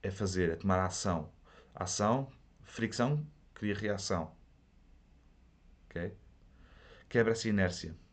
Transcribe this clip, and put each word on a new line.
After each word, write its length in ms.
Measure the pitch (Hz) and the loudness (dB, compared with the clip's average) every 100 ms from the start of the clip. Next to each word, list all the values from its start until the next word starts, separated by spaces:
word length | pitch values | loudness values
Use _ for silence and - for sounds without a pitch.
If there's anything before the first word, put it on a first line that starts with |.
É 80 | 101 | -6
fazer, 420 | 98 98 92 87 | -2 0 2 2
é 40 | 82 | 2
tomar 300 | 98 92 92 | 2 2 2
ação. 440 | - 98 85 78 - - - - - | -2 -2 -2 -4 -14 -20 -20 -20 -8
Ação, 560 | 92 - 104 127 139 - - - | -6 0 2 2 -2 -12 -20 -20
fricção, 640 | - - 113 113 120 147 151 - - | -16 -4 -4 0 0 0 -2 -12 -20
cria 220 | - 104 101 | -6 -4 -2
reação. 580 | 104 98 - 90 78 - - - _ - - - - - - - - _ - - - | -2 -2 0 -2 -2 -10 -20 -20 _ -20 -20 -20 -20 -20 -20 -20 -20 _ -20 -20 -12
Ok? 240 | 85 87 - - - - - - - - - - | -6 -6 -8 -20 -20 -20 -20 -20 -20 -20 -20 -2
Quebra 240 | 120 113 | 2 4
essa 160 | 113 113 | 2 2
inércia. 440 | 101 92 87 85 - - | 4 4 0 -10 -12 -18